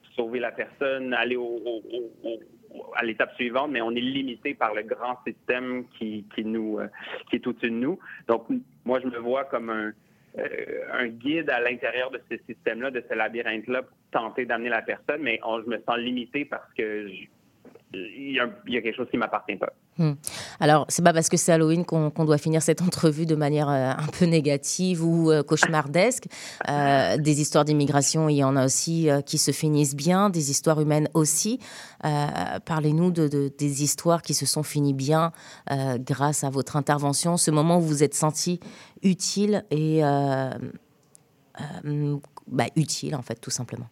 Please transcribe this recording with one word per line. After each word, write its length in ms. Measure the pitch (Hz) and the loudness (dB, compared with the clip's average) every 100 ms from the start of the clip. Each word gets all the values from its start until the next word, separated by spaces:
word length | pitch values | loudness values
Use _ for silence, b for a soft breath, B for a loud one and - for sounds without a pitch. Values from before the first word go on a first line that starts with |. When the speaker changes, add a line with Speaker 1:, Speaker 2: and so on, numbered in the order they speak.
| _ - | _ -8
Speaker 1:
sauver 240 | 117 123 | -6 -4
la 100 | 117 | -6
personne, 640 | - 110 - 139 135 127 | -6 -10 -4 -4 -2 -2
aller 220 | 120 117 123 | -2 0 -2
au, 60 | 120 120 | -2 -6
au, 180 | 113 113 110 | -6 -6 -6
au, 380 | 117 113 113 120 | -10 -10 -10 -10
au, 120 | 113 - - - - - | -10 -12 -20 -20 -18 -8
à 80 | - | -2
l'étape 300 | 117 107 123 | -2 0 -2
suivante, 360 | - 120 123 151 | -2 -2 0 0
mais 100 | 127 | -2
on 80 | 113 | -2
est 80 | 120 | -2
limité 520 | 127 135 135 113 143 | -2 -4 -6 -6 -8
par 200 | 139 117 | -2 -2
le 80 | 107 | -2
grand 340 | 110 123 120 123 - | -4 -6 -6 -6 -8
système 580 | - - 123 127 127 123 - | -12 -4 -4 -2 -8 -10 -10
qui, 280 | 113 107 104 | -8 -8 -8
qui 100 | - | -8
nous, 340 | 110 113 110 104 | -4 -4 -4 -6
euh, 100 | 104 B B B - | -8 B B B -6
qui 60 | 123 | -4
est 100 | 127 | -4
au-dessus 240 | 120 120 | -4 -4
de 60 | 113 | -2
nous. 220 | 131 180 B B - | -2 -4 B B -2
Donc, 180 | 117 - 127 - _ | -2 0 -6 -6 _
moi, 160 | 117 127 | -2 -2
je 60 | 127 | -2
me 100 | 120 | -6
vois 260 | 117 131 | -2 -2
comme 260 | 135 120 113 | -2 -6 -4
un, 220 | 110 107 107 b b b - | -4 -6 -8 b b b -8
euh, 40 | - - - - - | -8 -8 -8 -10 -6
un 160 | 123 120 | -4 -4
guide 400 | 117 123 160 151 | -4 -4 -2 0
à 100 | 123 | 0
l'intérieur 500 | 120 123 120 120 127 | -2 -2 -4 -4 -6
de 100 | 127 _ | -8 _
ce 60 | 117 - | -12 -10
système-là, 440 | 113 - 113 131 | -6 -6 -4 -4
de 120 | 123 - | -6 -6
ce 60 | |
labyrinthe-là, 680 | 110 110 113 113 110 107 127 | -4 -4 -4 -4 -6 -4 -6
pour 140 | 127 _ _ | -6 _ _
tenter 340 | 131 113 - | -4 -4 -6
d'amener 240 | 120 117 120 | -4 -4 -2
la 120 | 113 | -4
personne, 400 | 110 104 - 151 | -4 -8 -4 -4
mais 180 | 139 113 | -2 -4
on, 180 | 117 113 | -2 -4
je 40 | 110 | -4
me 100 | 110 - | -6 -4
sens 100 | 120 | -4
limité 460 | 120 123 117 143 | -2 -6 -6 -8
parce 260 | 143 110 - | -6 -10 -10
que 340 | - 110 107 104 | -6 -4 -4 -8
je, 60 | 92 - _ _ _ - - _ | -14 -18 _ _ _ -20 -20 _
il 380 | 98 95 101 139 | -12 -12 -12 -6
y 80 | 131 | -2
a, 80 | 120 101 - | -2 -4 -6
il 60 | |
y 60 | 120 | -4
a 20 | |
quelque 160 | 113 104 | -2 -4
chose 120 | 123 | -4
qui 80 | 123 | -2
m'appartient 380 | 107 107 - 98 | -2 -2 -4 -6
pas. 140 | - - _ - | -6 -8 _ -2
Speaker 2:
Hmm. 140 | 160 143 B B B B | 0 0 B B B B
Alors, 260 | 147 151 143 | 4 4 4
c'est 160 | - | 4
pas 80 | 175 | 4
parce 160 | 165 160 | 4 2
que 80 | 170 | 2
c'est 160 | - | 4
Halloween 320 | 165 160 165 | 6 6 4
qu'on, 260 | 175 165 151 | 2 2 0
qu'on 140 | 151 | 2
doit 140 | 156 147 | 4 4
finir 240 | 160 160 | 4 2
cette 180 | 156 156 | 2 2
entrevue 460 | 175 - 165 147 165 | 2 4 2 2 0
de 80 | |
manière, 340 | 151 147 147 147 | 2 2 2 2
euh, 220 | 139 131 | 2 2
un 160 | 131 151 - | 0 -4 0
peu 60 | |
négative 800 | 180 165 143 143 - - 185 175 | 4 4 4 0 -2 -2 0 0
ou, 260 | 165 165 160 | 2 4 6
euh, 120 | 156 | 4
cauchemardesque. 840 | 143 156 - 156 139 156 214 240 - B B B - | 4 2 4 2 2 2 2 2 -8 B B B -2
Euh, 480 | 143 143 139 95 113 | 2 4 4 4 2
des 240 | 151 147 | 2 2
histoires 240 | 151 160 147 | 4 4 4
d'immigration, 640 | 151 143 143 139 160 156 | 4 4 4 4 2 2
il 60 | 147 | 4
y 80 | |
en 120 | 135 139 | 4 4
a 80 | |
aussi, 460 | 131 - - 165 160 | 2 2 0 2 4
euh, 100 | 143 | 2
qui 160 | 143 151 | 2 0
se 140 | - | 0
finissent 440 | 139 156 147 147 | 2 2 4 2
bien, 360 | 143 156 180 208 | 0 2 4 4
des 200 | 170 139 | 2 0
histoires 300 | 139 - 156 | 0 2 2
humaines 300 | 156 151 151 | 4 2 2
aussi. 460 | 165 151 - 214 262 B B B B 151 | 2 2 2 0 -4 B B B B -2
Euh, 20 | 147 147 - 90 95 | 0 0 -2 -4 -6
parlez-nous 460 | - 160 151 156 180 | -4 0 2 4 2
de, 180 | 170 151 | 4 2
de, 220 | 143 139 139 | 2 -2 0
des 240 | 147 139 | -2 0
histoires 380 | 143 - 170 165 | 0 0 2 2
qui 100 | - | 2
se 140 | 151 139 | -2 -2
sont 160 | - | -2
finies 320 | 151 147 143 | -2 0 2
bien, 360 | 135 135 156 165 B B B - | 0 2 2 2 B B B -6
euh, 280 | 139 135 123 | -2 -2 -2
grâce 460 | 127 131 143 151 | -2 0 0 0
à 40 | 143 | -2
votre 280 | 135 135 151 | -2 -2 -2
intervention, 600 | 135 147 143 139 175 170 | 0 2 2 0 0 2
ce 140 | - | 2
moment 260 | 151 160 175 | 4 4 4
où 60 | |
vous 60 | 165 | 4
vous 140 | 147 | 4
êtes 120 | 143 | 2
senti 440 | - 156 151 - 175 B B B B | 4 0 0 -2 -4 B B B B
utile 600 | 196 180 - - 208 202 - | 0 2 -2 0 2 2 0
et, 320 | 147 156 156 | 0 2 4
euh, 460 | 151 143 139 135 131 - - - _ _ _ _ _ _ _ - | 4 4 2 0 -2 -6 -10 -12 _ _ _ _ _ _ _ -14
euh, 560 | 147 - 147 147 147 143 - - - | -12 -10 -4 -2 0 -2 -6 -20 -6
bah, 180 | 127 117 - | -2 0 2
utile, 380 | 147 - 139 | 0 -2 -4
en 80 | 143 | -6
fait, 140 | 123 113 | -6 -10
tout 120 | - | -6
simplement. 380 | - 120 123 120 | -8 -6 -10 -12